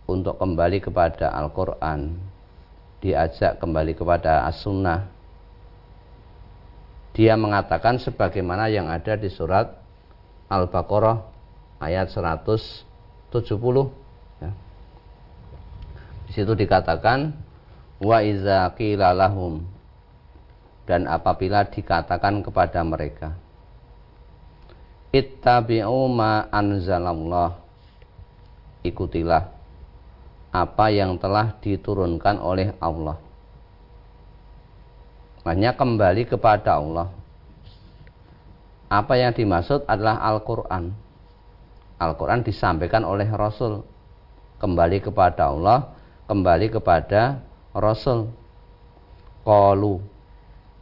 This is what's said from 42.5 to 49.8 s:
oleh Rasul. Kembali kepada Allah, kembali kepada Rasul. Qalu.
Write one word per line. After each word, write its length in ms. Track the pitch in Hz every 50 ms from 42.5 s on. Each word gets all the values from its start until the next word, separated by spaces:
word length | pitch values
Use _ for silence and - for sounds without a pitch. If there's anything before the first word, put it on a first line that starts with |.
| 95 - - 92 85 78 87 85 113 113 101
oleh 240 | 85 98 101 101 107
Rasul. 480 | 107 98 104 107 110 - 131 110 104 101 - - - - - - - - - - - - - - - -
Kembali 400 | - 95 87 85 82 85 95 98
kepada 480 | - 104 - 98 92 87 - 87 80
Allah, 480 | 71 71 76 87 101 120 143 147 - - - - - - - -
kembali 400 | - 107 98 90 90 82 85 107
kepada 720 | 113 117 107 - 95 85 80 76 - 98 107 120 135 139 127 - - - - - -
Rasul. 560 | - 98 104 107 113 - - 139 120 113 107 113 117 - - - - - - - - - - - - - - - - - - - - - -
Qalu. 560 | 110 104 101 101 98 98 98